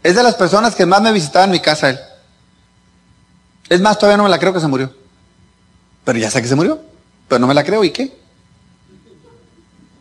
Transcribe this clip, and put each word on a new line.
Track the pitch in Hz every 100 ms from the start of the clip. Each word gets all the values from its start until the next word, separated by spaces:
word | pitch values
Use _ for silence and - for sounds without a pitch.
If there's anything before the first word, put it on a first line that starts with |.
Es | 165
de | 196
las | 240
personas | 202 180 196 226
que | -
más | 175 196
me | 226
visitaban | 214 147 180 196
en |
mi | 175
casa | - 151 143
él. | 131 - - _ _ _ _ _ _ _ _ _ _ _ _ _ _ -
Es | 180
más, | 208 208
todavía | 202 208
no |
me | 202
la | 170
creo | 175
que | 180
se |
murió. | 156 131 131 _ _ _ _ _ _ _ _ _ _ _
Pero | - 120
ya | 110
sé | 127
que | 117
se |
murió. | 135 190 311 - _ _ _ _
Pero | 123
no |
me | 127
la | 143
creo, | 143 214
¿y | 180
qué? | - 269 - _ _ _ _ _ _ _ 370 _ _ 480 _ _ _ _ _ _ _